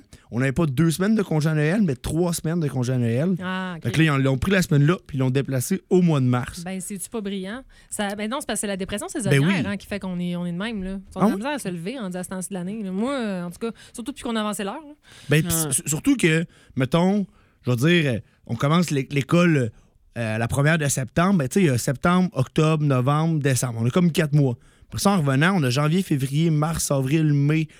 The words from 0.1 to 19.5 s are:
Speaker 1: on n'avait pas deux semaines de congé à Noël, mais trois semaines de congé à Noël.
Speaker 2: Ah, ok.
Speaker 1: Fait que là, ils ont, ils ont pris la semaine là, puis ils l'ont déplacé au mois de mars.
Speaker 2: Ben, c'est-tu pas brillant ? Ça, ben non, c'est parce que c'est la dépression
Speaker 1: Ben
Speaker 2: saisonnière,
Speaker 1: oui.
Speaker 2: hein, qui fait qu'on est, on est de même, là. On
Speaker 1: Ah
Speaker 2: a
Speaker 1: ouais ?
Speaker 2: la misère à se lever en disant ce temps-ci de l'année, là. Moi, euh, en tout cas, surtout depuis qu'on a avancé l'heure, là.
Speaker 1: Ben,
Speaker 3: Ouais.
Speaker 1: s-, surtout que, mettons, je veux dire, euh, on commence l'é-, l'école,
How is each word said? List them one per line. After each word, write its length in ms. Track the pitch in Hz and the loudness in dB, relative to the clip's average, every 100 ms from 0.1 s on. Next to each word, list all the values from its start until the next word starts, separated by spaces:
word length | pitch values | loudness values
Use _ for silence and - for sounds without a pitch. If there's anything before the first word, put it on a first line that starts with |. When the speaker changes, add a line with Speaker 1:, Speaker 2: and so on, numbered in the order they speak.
| - _ | -20 _
Speaker 1:
on 80 | 107 | -2
n'avait 140 | 135 | 0
pas 120 | 131 165 | 0 0
deux 240 | 127 165 | 2 2
semaines 260 | 156 190 220 | 2 2 2
de 60 | |
congé 280 | 190 156 151 | 2 0 2
à 40 | |
Noël, 280 | 156 147 196 | 2 2 2
mais 160 | 190 123 | 2 0
trois 340 | - 156 175 | -2 0 0
semaines 300 | 170 160 175 | -2 -2 -2
de 80 | 151 | -2
congé 240 | 135 123 | 0 0
à 40 | 127 | 0
Noël. 380 | 117 117 165 180 | 0 0 0 -2
Speaker 2:
Ah, 300 | 180 185 185 170 | -4 -6 -6 -8
ok. 80 | |
Speaker 1:
Fait 80 | 127 | -4
que 60 | 107 | 2
là, 60 | 160 | 2
ils 40 | |
ont, 80 | 139 | 2
ils 80 | 135 | 0
ont 80 | 135 | 0
pris 140 | - | 0
la 80 | 196 | 0
semaine 240 | 175 147 143 | 2 2 2
là, 100 | 180 - | 0 -4
puis 120 | 139 | -2
ils 20 | |
l'ont 120 | 131 | 0
déplacé 500 | 131 131 135 120 190 - | 0 -2 -4 -2 -4 0
au 120 | 185 | 2
mois 200 | 175 147 | 4 4
de 40 | 127 | 2
mars. 360 | 123 - - | 0 -2 -8
Speaker 2:
Ben, 160 | 175 190 | -10 -8
c'est-tu 300 | 175 202 - | -8 -10 -10
pas 100 | 240 | -8
brillant ? 420 | 202 196 185 240 269 - - | -6 -6 -8 -12 -16 -20 -12
Ça, 260 | - 208 208 | -6 -6 -4
ben 160 | 214 | -6
non, 60 | 269 | -6
c'est 80 | - | -6
parce 120 | 220 | -6
que 20 | |
c'est 60 | 214 | -4
la 100 | 196 | -6
dépression 300 | 185 202 330 | -6 -6 -6
Speaker 1:
Ben 80 | 339 | -4
Speaker 2:
saisonnière, 280 | 202 139 147 - 196 | 0 2 2 0 -2
Speaker 1:
oui. 20 | |
Speaker 2:
hein, 80 | 196 | -6
qui 100 | - | -8
fait 140 | 202 | -10
qu'on 180 | 190 175 | -6 -6
est, 200 | 175 175 | -4 -4
on 80 | 175 | -6
est 80 | |
de 40 | 175 | -6
même, 240 | 214 220 | -6 -6
là. 180 | 185 196 190 | -8 -10 -10
On 60 | - | -2
Speaker 1:
Ah 40 | |
Speaker 2:
a 20 | 196 | 0
Speaker 1:
ouais ? 60 | |
Speaker 2:
la 40 | 277 | 0
misère 120 | 247 | -4
à 80 | 294 | -6
se 80 | 202 | -6
lever 320 | 175 165 269 | -8 -8 -8
en 80 | 196 | -8
disant 160 | 180 | -8
ce 60 | 180 | -8
temps-ci 180 | 185 180 | -10 -8
de 60 | |
l'année, 300 | 190 175 220 | -8 -8 -8
là. 80 | 196 | -6
Moi, 180 | 185 233 | -4 -4
euh, 320 | 277 226 185 | -4 -4 -6
en 80 | 175 | -8
tout 80 | 175 | -8
cas, 120 | 226 220 - | -10 -10 -16
surtout 220 | - 233 | -14 -12
depuis 100 | 269 | -8
qu'on 140 | 254 226 | -6 -4
a 20 | |
avancé 240 | 214 202 | -4 -4
l'heure, 160 | 196 262 294 | -6 -8 -14
là. 60 | 294 _ - - | -20 _ -16 0
Speaker 1:
Ben, 160 | 143 | 0
Speaker 3:
Ouais. 60 | 170 | 2
Speaker 1:
s-, 300 | 165 156 131 - | 0 -2 -4 -4
surtout 300 | 147 - 269 | -2 0 2
que, 300 | 170 160 170 _ - - | 4 2 0 _ -10 -2
mettons, 500 | 131 170 180 208 190 _ _ _ - | 0 4 4 2 -2 _ _ _ -2
je 60 | |
veux 40 | 123 | 2
dire, 380 | 147 175 147 | 4 4 2
euh, 60 | 110 - _ - | -2 -6 _ -10
on 100 | 117 | -2
commence 360 | 143 160 170 | 2 2 2
l'é-, 180 | 143 135 | -2 -2
l'école, 600 | 143 123 170 175 | -2 2 4 4